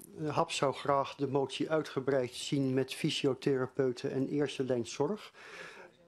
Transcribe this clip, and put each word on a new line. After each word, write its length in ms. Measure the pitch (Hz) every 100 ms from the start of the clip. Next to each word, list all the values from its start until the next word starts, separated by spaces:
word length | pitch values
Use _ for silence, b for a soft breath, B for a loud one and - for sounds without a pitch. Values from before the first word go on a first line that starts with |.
| - - 156
hap 220 | 143 165
zou 240 | - 139
graag 400 | - 135 139 135
de 120 | - 139
motie 440 | 139 135 - 147
uitgebreid 640 | 160 151 - 127 135 123
zien 400 | - - 143 135
met 200 | 131 131
fysiotherapeuten 1160 | - 160 - 143 127 - 131 127 - 131 123 139
en 160 | 131 135
eerste 360 | 147 143 -
lijn 220 | 127 123 113
zorg. 460 | - 143 208 - B B B B B B _